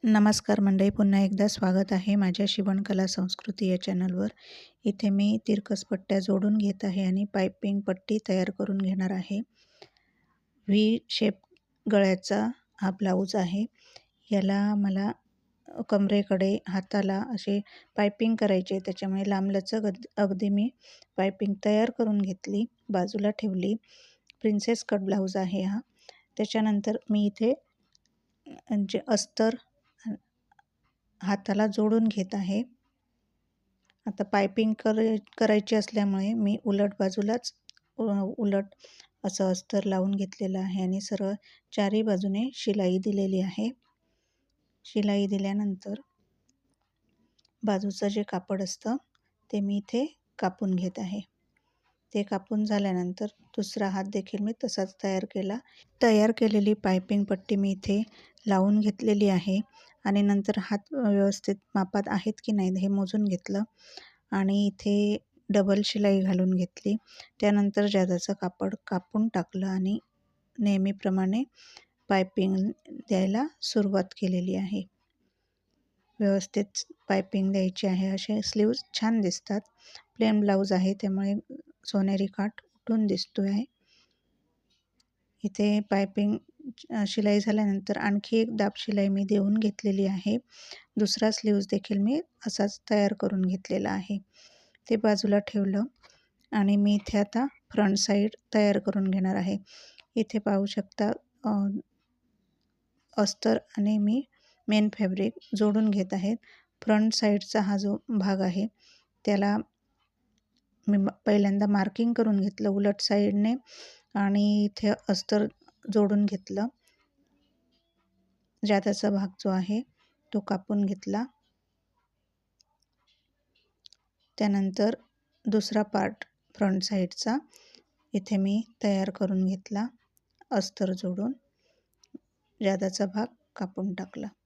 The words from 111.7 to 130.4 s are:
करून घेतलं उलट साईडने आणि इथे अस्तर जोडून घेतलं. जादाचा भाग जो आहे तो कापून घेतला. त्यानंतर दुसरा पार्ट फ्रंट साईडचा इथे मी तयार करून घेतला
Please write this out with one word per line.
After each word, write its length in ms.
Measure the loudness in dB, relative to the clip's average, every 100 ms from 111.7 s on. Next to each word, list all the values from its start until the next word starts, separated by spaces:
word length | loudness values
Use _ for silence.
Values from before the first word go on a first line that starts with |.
| 2 0 0 -2
करून 280 | 2 2 2
घेतलं 280 | 0 -2 -2
उलट 320 | 0 0 0
साईडने 540 | 0 2 2 2 0 0 _ -20 -20 -20 _
आणि 500 | -2 0 2 4 4
इथे 280 | 0 0 -2 -2 -2
अस्तर 380 | -4 0 0 0 _ _ _ -4
जोडून 320 | 0 2 2
घेतलं. 420 | 0 -2 -8 -6 -6 _ _ _ _ _ _ _ _ _ _ _ _ _ _ _ _ _ _ _ 2
जादाचा 440 | 2 2 0 0
भाग 180 | 0 -2
जो 200 | -4 -2
आहे 320 | 0 0 -2 -4 _ _ _ _
तो 60 | -6
कापून 440 | -4 -6 -2 -2
घेतला. 400 | -2 -4 -4 -4 -4 _ _ _ _ _ _ _ _ _ _ _ _ _ _ _ _ _ _ _ _ _ _ _ _ _ -20 _ _ _ _ -2
त्यानंतर 560 | 0 2 0 0 0 -2 _ _ _ _ 0
दुसरा 360 | 0 0 -2
पार्ट 420 | 0 0 -2 -4 -18 _ _
फ्रंट 280 | -2 0 0
साईडचा 560 | -2 -2 -2 -4 -4 -4 -6 -20 -20 -20 _ _ _
इथे 240 | -6 -2 0
मी 260 | 2 0 -4 _
तयार 260 | -2 0 -2
करून 360 | -2 -2 0 0
घेतला 400 | -2 -6 -6 -6 _ _ _ _ _